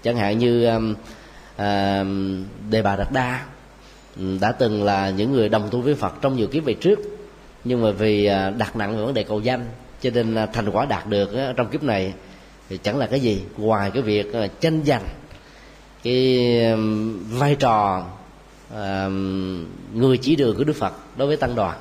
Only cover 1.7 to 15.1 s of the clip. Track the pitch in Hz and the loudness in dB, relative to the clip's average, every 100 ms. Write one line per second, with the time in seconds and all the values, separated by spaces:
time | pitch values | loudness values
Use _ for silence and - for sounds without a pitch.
1.7 | 101 98 98 98 98 95 95 95 - 104 | 0 2 0 0 -2 -2 -4 -8 -12 -2
2.7 | 110 107 98 101 131 123 127 139 - - | 0 2 0 0 0 -2 -4 -10 -18 -20
3.7 | - - - - - 95 95 101 117 120 | -20 -20 -20 -20 -8 -4 0 0 2 0
4.7 | 107 101 98 98 95 113 139 104 110 104 | 2 2 2 0 0 0 2 2 2 0
5.7 | 120 127 143 101 - 139 131 104 151 147 | -2 0 0 -2 -2 -2 0 0 -2 -2
6.7 | 107 170 208 - - - - - - 120 | 0 2 2 0 -12 -18 -20 -20 -12 -2
7.7 | 123 110 98 110 104 101 98 95 110 107 | 2 2 2 2 4 4 4 0 -2 -4
8.7 | 117 101 110 110 127 104 107 110 127 117 | -2 -4 -2 -2 -2 -2 -2 0 -2 -4
9.7 | 113 - - 127 120 113 113 107 113 104 | -14 -20 -6 -2 0 0 0 0 -2 0
10.7 | 98 143 101 104 104 98 107 135 123 110 | 0 0 -2 0 0 0 -2 -4 -2 -2
11.7 | - 143 101 92 95 - - - - - | -2 0 0 -2 -6 -18 -20 -20 -20 -14
12.7 | 95 - 127 120 135 123 98 92 - 107 | -6 -4 -2 0 0 0 0 -4 -4 0
13.7 | 107 101 113 113 104 101 113 101 - 165 | 2 2 -2 0 0 0 -4 -4 -2 0
14.7 | 160 147 127 92 | 0 2 0 -2